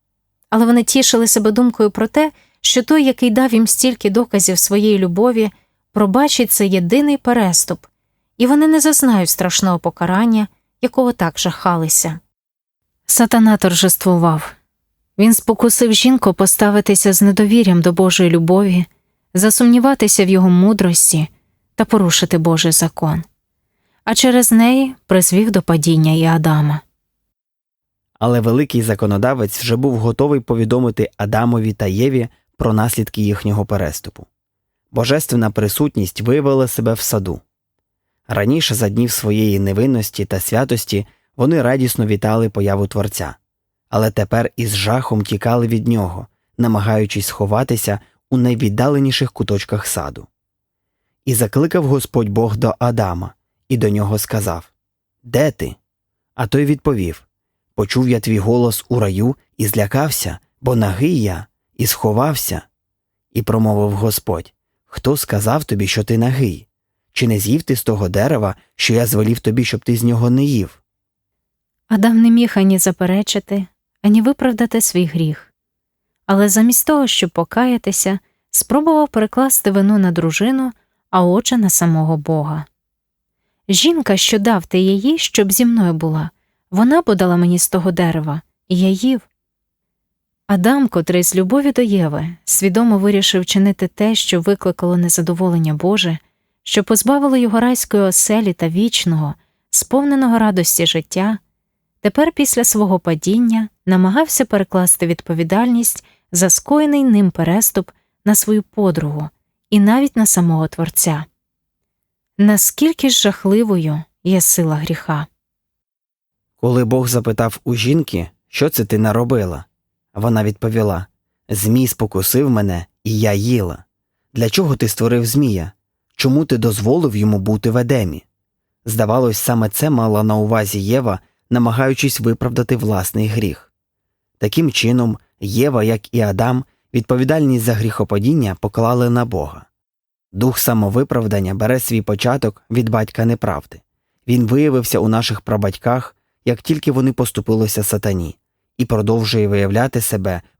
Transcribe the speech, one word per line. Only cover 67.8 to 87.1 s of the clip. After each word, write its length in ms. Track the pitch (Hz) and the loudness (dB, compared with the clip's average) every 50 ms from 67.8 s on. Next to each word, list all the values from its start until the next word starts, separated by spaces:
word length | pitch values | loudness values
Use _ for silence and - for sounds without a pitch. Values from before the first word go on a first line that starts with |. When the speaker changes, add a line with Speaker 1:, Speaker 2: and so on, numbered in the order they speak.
| - | -2
Speaker 2:
того 260 | - 110 101 104 90 | -4 -2 -2 -2 -2
дерева, 460 | 90 98 107 143 160 120 107 - - _ _ _ _ | -2 0 0 0 0 0 -2 -4 -4 _ _ _ _
що 180 | - - - 113 | -4 -2 0 0
я 120 | 117 120 | 0 0
звелів 340 | 107 - 104 107 110 123 120 | 0 0 0 0 0 0 -2
тобі, 260 | - - 113 127 120 | -2 -2 0 0 -2
щоб 160 | - - 123 | -2 -4 -4
ти 160 | - - 120 | -2 -2 -2
з 60 | 110 117 | 0 0
нього 260 | 117 120 113 120 120 | 0 0 2 2 2
не 140 | 123 135 139 | 2 2 2
їв?» 380 | 147 139 110 92 80 - _ _ _ _ _ _ _ _ _ _ _ _ _ _ _ _ _ _ _ _ _ _ | 0 0 -2 -2 -4 -8 _ _ _ _ _ _ _ _ _ _ _ _ _ _ _ _ _ _ _ _ _ _
Speaker 1:
Адам 340 | - 220 202 202 233 226 226 | -2 0 2 4 4 4 6
не 100 | 226 233 | 6 6
міг 220 | 233 233 240 226 - | 6 4 4 2 2
ані 220 | 202 190 190 190 | 2 2 2 2
заперечити, 880 | 185 - 190 180 - 185 180 185 196 214 - - 202 - - 196 202 190 - _ _ _ _ _ _ | 2 2 0 0 0 0 0 0 0 -2 -2 -4 -6 -6 -6 -6 -6 -6 -8 _ _ _ _ _ _
ані 200 | - 208 208 226 | 2 4 4 4
виправдати 600 | 214 262 277 - - 254 233 208 233 226 - 226 | 4 2 0 0 0 -2 0 0 -2 0 0 -2
свій 240 | - - - 180 180 | -2 0 0 0 0
гріх. 480 | 156 - 165 160 156 151 - - _ _ _ _ _ _ _ _ _ _ _ _ _ _ _ _ | 0 0 -2 -2 -2 -4 -6 -12 _ _ _ _ _ _ _ _ _ _ _ _ _ _ _ _
Але 240 | - 196 190 208 208 | 0 2 2 2 4
замість 380 | 190 220 220 240 240 - - | 4 4 4 4 2 2 0
того, 200 | - 311 285 269 | 2 2 2 2
щоб 220 | 233 - - - 170 | 0 0 -2 -2 -2
покаятися, 920 | - - 165 - - 226 247 254 247 233 - 202 196 - - 190 196 196 _ _ _ _ _ _ | -2 -4 -4 -2 0 0 0 0 0 -2 -2 -4 -4 -2 -2 -2 -4 -4 _ _ _ _ _ _
спробував 560 | - - - - 220 285 302 330 320 302 302 | -4 -4 -2 0 0 0 2 2 2 2 2
перекласти 640 | 285 - 220 214 214 - 254 269 269 - - - 202 | 0 0 -2 -2 -2 0 0 0 0 0 0 0 0
вину 260 | 196 196 196 202 214 | 2 2 2 4 4
на 140 | 208 190 180 | 2 2 2
дружину, 600 | 170 175 165 165 156 - 202 240 269 262 262 254 - _ _ _ _ _ _ _ | 0 0 -2 -2 0 0 0 0 0 -2 -2 -4 -6 _ _ _ _ _ _ _
а 140 | - 185 180 | 0 2 2
отже, 340 | 175 180 214 - - 262 | 2 2 0 0 0 0
на 120 | 240 208 185 | 0 0 0
самого 480 | - - 175 170 160 160 156 160 165 | 0 0 0 2 2 0 0 0 -2
Бога. 480 | 156 147 - 160 156 151 156 151 156 151 - _ _ _ _ _ _ _ _ _ _ _ _ _ _ _ _ _ _ _ - | -2 -2 -4 -4 -2 -2 -4 -6 -8 -10 -12 _ _ _ _ _ _ _ _ _ _ _ _ _ _ _ _ _ _ _ -2
«Жінка, 480 | 196 175 - 320 339 320 247 - 196 | 0 2 2 2 0 0 0 0 0
що 220 | 180 - - 226 214 | 0 0 0 0 0
дав 260 | 202 233 226 185 170 | 0 0 0 -2 -2
ти 140 | - - 185 | -2 -2 0
її, 380 | 185 190 196 196 202 269 320 | 2 2 0 0 0 0 -2
щоб 340 | 320 - - - - 208 196 | -2 -4 -4 -2 -2 0 0
зі 140 | 196 - 247 | 0 0 2
мною 280 | 240 233 226 196 175 165 | 2 2 2 2 0 0
була, 360 | 156 165 160 156 156 156 165 - _ _ _ _ _ _ - | -2 -2 -2 -2 -2 -4 -6 -10 _ _ _ _ _ _ -6
вона 300 | 180 196 226 247 294 339 | -2 0 2 2 2 2
подала 360 | 339 - | 2 0